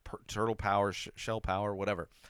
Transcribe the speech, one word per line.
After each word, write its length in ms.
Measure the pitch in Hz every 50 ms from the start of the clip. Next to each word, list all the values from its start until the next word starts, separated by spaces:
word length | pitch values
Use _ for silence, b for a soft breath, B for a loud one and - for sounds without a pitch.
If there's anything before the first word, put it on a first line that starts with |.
| _
Per-, 160 | - - - - -
Turtle 280 | - 104 107 117 110
Power, 360 | - - 104 98 101 101 101 90
Sh-, 160 | - - - -
Shell 240 | - - - 113 110
Power, 340 | - - 92 98 104 104 101
whatever. 360 | 95 98 104 101 85 82 - b b b b